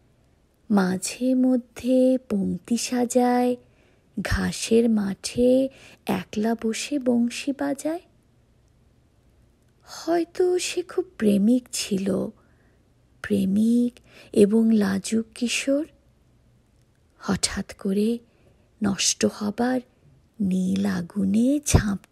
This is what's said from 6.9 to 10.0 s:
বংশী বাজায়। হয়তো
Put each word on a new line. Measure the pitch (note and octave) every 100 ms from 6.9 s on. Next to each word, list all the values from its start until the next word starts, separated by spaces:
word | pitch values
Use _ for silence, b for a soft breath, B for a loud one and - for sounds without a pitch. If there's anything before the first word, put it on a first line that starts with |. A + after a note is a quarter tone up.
| D4
বংশী | B3 A#3+ A#3+ - -
বাজায়। | C4+ C#4+ C#4 D4+ E4+ - _ _ _ _ _ _ _ _ _ _ _ _ _ _ _ _ _ -
হয়তো | -